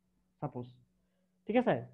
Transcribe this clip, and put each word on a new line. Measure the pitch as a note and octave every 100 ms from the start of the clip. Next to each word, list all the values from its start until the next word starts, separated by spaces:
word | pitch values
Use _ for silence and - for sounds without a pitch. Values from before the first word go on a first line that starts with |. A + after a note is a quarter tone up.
| _ _ _ -
suppose। | D3 B2+ B2 - _ _ _ _ _ _ -
ঠিক | A#3+
আছে? | A#3+ C3 -